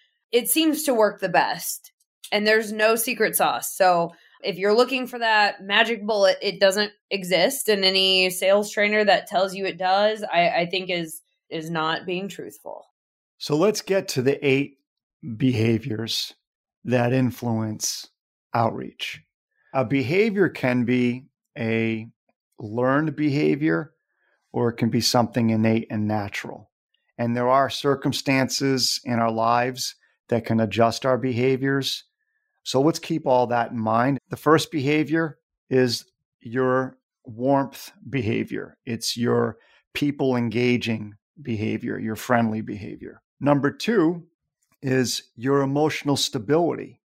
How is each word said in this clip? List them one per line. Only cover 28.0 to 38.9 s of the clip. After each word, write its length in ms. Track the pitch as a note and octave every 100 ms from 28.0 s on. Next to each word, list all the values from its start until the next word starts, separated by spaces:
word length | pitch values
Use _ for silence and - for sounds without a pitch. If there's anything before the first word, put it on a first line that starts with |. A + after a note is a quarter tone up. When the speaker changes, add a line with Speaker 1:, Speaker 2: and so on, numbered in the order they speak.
| D3 A#2 - C3 C3 - C#3 C3+ A#2+ -
Speaker 2:
in 160 | B2 A#2
our 100 | A#2
lives 640 | A2+ A2+ A#2+ B2 C3 - - _ _ -
that 160 | A#2
can 140 | A2+ A2+
adjust 480 | A2 G#2+ A#2 A2+ C3
our 100 | B2+
behaviors. 880 | C3 A#2 C3 C3 C3+ C#3 C3+ - - _ _ _ _ _
So 160 | - B2+
let's 180 | D3 E3
keep 300 | - D#3+ -
all 180 | B2+ B2
that 240 | A#2+ A2+
in 80 | A#2+
mind. 400 | A2 A2+ B2+ C3+ -
The 60 | -
first 360 | - D#3 -
behavior 640 | D#3+ C3 D3+ C#3+ D#3+ D#3+ C#3 _ _ -
is 340 | C3 B2+ A2+ - _ _ _
your 580 | A#2+ A#2+ B2+ B2+ C3 - _ _
warmth 680 | - G#2+ B2+ C#3 C3+ - - - -
behavior. 640 | C3 G#2+ A2+ - G#2 F#2+ -
It's 320 | -